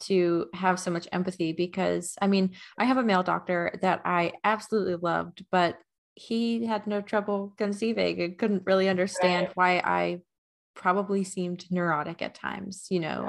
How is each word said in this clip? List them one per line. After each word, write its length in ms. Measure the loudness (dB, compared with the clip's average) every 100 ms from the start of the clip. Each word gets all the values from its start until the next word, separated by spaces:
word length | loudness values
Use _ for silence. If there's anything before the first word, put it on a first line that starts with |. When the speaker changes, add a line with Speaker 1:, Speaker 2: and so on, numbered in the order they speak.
Speaker 1:
to 480 | 0 2 4 2 -2
have 260 | 0 0 2
so 120 | 0
much 180 | -4 -4
empathy, 420 | -4 -4 -2 -2
because, 640 | -2 -4 -2 0 0 -4 -2
I 60 | 2
mean, 280 | 4 2 -2 -10 -2
I 80 |
have 140 | 2 2
a 40 |
male 200 | 4 2
doctor 560 | 2 -2 -2 -2 -2 0
that 200 | 0 0
I 300 | 0 0 0 0
absolutely 520 | 0 0 -2 -2 0 -2
loved, 480 | 0 -2 -2 -10 -2
but 280 | 2 2 0 _ _ _
he 520 | -16 -4 -2 0 -2 -2
had 200 | -2 -2
no 140 | -4
trouble 540 | 0 -2 0 -2 -4 -4
conceiving 640 | -4 0 0 2 0 0
and 160 | -4 -2
couldn't 280 | 0 0 2
really 220 | 4 4
understand 560 | 2 0 2 2 2 0
Speaker 2:
Right. 80 | 2
Speaker 1:
why 220 | 4 4
I 360 | 2 0 0 -4 -10 _ _ _ _
probably 500 | -4 0 0 0 -2
seemed 460 | -2 -4 -6 -6 -4
neurotic 500 | -2 0 0 -4 -6
at 140 | -8
times, 520 | -8 -8 -8 -10 -12 -4
you 100 | -4
know? 220 | -2 -4